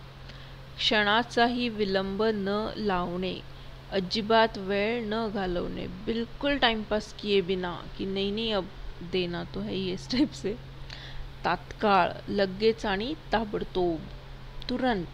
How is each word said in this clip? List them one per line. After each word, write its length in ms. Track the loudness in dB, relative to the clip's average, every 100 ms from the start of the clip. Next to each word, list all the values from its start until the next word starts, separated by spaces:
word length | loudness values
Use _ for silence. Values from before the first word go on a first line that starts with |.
| -16 -16 -14 -14 -14 -14 -12 -2
क्षणाचाही 920 | 2 4 6 4 4 4 4 4 0
विलंब 540 | 2 2 2 2 2
न 480 | 2 2 2 0 -2 -2
लावणे, 580 | 0 2 0 -2 -2 -4 -8 -14 -14 -14 -4
अजिबात 680 | -2 0 0 4 6 6 2
वेळ 440 | -2 0 0 0 -2
न 220 | -2 -2
घालवणे, 580 | -2 0 -2 -2 -4 -8
बिल्कुल 720 | -6 -4 -2 -4 -2 0 4
टाइमपास 560 | 4 2 0 -2 -2 -6
किए 220 | 2 4
बिना 360 | 4 0 -2 -6 -8 -6
कि 60 |
नहीं, 300 | -4 0 0
नहीं, 220 | 0 0 0
अब 80 | -2 -6 -10 -10 -4
देना 320 | -2 -2 -2 -6
तो 60 | -6
है 140 | -4
ही, 180 | -2 -2
इस 180 | -4 0
type 220 | 2 2
से। 240 | 2 -4 -4 -8 -12 -10 -10 -10 -8 -8 -2
तात्काळ, 680 | 0 0 -2 0 6 6 6 0 -2
लगेच 580 | 0 2 4 2 4 0
आणि 280 | 0 -2 -6 0
ताबडतोब, 640 | 0 0 -4 -2 0 2 0 -4 -12 -12 -12 -12 -8 -4
तुरंत। 360 | 0 2 0 -2